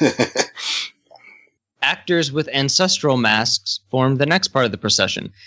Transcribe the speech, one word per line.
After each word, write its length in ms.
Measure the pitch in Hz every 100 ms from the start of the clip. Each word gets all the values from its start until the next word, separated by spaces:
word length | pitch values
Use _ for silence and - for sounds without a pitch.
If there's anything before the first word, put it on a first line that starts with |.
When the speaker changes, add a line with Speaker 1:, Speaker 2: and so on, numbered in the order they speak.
Speaker 1:
it. 500 | 139 - 113 131 - -
<laughs> 340 | - - - - _ - - - _ _ _ _
Speaker 2:
Actors 480 | 135 175 - 170 143
with 160 | 147 147
ancestral 640 | 135 139 - 185 - 151 127
masks 640 | 113 107 120 - - - _
formed 280 | 131 131 135
the 80 | 143
next 220 | 185 -
part 180 | 135 120
of 40 |
the 60 | -
procession. 560 | 107 - 92 - - -